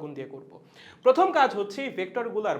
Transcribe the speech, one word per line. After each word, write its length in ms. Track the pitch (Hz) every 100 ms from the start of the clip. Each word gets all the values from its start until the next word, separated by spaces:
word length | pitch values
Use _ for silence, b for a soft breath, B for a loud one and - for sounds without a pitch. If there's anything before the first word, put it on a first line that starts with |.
গুণ 80 | 151 135
দিয়ে 120 | 131
করবো। 220 | 135 - - B B B B 254
প্রথম 220 | 262 381 320
কাজ 120 | 262 202
হচ্ছে 200 | 202 - 269
এই 60 | 170
ভেক্টরগুলোর 580 | 185 247 233 208 208 135